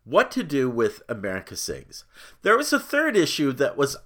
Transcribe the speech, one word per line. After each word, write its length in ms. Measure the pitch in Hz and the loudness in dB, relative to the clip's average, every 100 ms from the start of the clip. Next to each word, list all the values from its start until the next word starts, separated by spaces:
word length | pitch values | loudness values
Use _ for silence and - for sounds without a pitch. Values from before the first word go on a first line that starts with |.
What 260 | 110 160 - | 0 0 2
to 100 | 131 | -4
do 260 | 156 139 127 | -2 0 0
with 340 | 117 107 - - | 2 0 -2 -10
America 480 | 101 98 95 - 90 | -6 -4 -6 -8 -10
Sings. 480 | - 67 - - - - - - | -8 -10 -12 -20 -20 -20 -20 -4
There 140 | 196 233 | 2 2
was 160 | 294 | 4
a 80 | 285 | 0
third 360 | - 285 311 208 | 2 0 2 2
issue 360 | 151 - 143 | 2 0 -2
that 240 | 127 135 113 | 2 -2 2
was 200 | 139 - | -2 -2